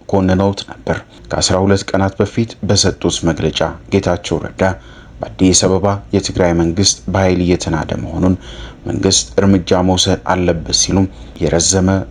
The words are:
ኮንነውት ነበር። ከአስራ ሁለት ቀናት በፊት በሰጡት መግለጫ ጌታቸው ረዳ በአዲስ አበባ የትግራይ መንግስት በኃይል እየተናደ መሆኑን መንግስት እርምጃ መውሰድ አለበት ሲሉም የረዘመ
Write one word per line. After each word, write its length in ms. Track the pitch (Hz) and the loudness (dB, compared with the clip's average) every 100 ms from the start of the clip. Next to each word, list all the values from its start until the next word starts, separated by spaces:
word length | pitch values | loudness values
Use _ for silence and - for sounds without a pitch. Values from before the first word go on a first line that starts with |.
| - | -2
ኮንነውት 540 | 98 95 92 101 98 - | 0 2 2 2 -2 -10
ነበር። 300 | - - - - - - | -12 -6 -6 -6 -20 -6
ከአስራ 300 | - - 92 | -2 0 2
ሁለት 240 | 98 98 | 2 2
ቀናት 300 | - 95 98 | 0 0 0
በፊት 360 | - 104 - 113 - | 0 -2 -2 -4 -4
በሰጡት 540 | 98 101 95 - 90 - | -2 0 0 0 -2 -2
መግለጫ 360 | 85 78 80 - 80 80 - | -2 0 -2 0 -4 -4 -2
ጌታቸው 480 | 98 98 87 - 78 | -2 0 -2 -2 -4
ረዳ 240 | - - 95 92 - - - - | -4 -2 0 -2 -10 -20 -20 -14
በአዲስ 440 | - - 92 90 | -10 0 2 4
አበባ 240 | 95 92 101 101 - | 2 2 0 -2 -2
የትግራይ 420 | 101 - - 90 | -2 -2 0 2
መንግስት 420 | 85 85 85 95 - - | 2 0 0 0 -2 -2
በኃይል 340 | 95 92 90 | 0 2 2
እየተናደ 500 | 87 87 - 80 76 80 | 2 0 0 -4 -4 -6
መሆኑን 380 | - 82 90 92 - - - - | -6 0 0 0 -4 -16 -16 -14
መንግስት 440 | 98 - 95 98 - | -8 -2 0 0 -2
እርምጃ 460 | - 98 98 87 92 | 0 4 4 2 2
መውሰድ 380 | 92 90 95 92 - | 2 2 0 0 0
አለበት 500 | 92 90 82 - - | 0 0 0 -2 -2
ሲሉም 300 | - 92 95 - - - | 0 2 0 -2 -16 -4
የረዘመ 520 | 80 85 85 98 92 95 - | 0 2 2 2 2 0 2